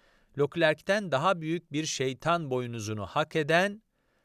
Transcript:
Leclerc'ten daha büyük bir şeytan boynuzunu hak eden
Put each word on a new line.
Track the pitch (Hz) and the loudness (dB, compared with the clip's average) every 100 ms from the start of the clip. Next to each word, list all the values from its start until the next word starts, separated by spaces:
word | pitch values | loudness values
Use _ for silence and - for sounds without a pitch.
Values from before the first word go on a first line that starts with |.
| _ _ _ 135 | _ _ _ -2
Leclerc'ten | 143 170 156 156 - 208 190 | -2 2 0 2 0 -2 0
daha | 131 180 180 | 2 2 2
büyük | 156 165 - | -2 -4 -4
bir | 143 156 | -4 -2
şeytan | - 135 127 156 170 143 | -2 -2 -2 0 0 0
boynuzunu | 127 120 117 104 110 95 | -2 -2 -6 -6 -6 -2
hak | 147 156 165 | -2 0 0
eden | 147 170 196 208 _ _ _ _ | 2 2 2 -2 _ _ _ _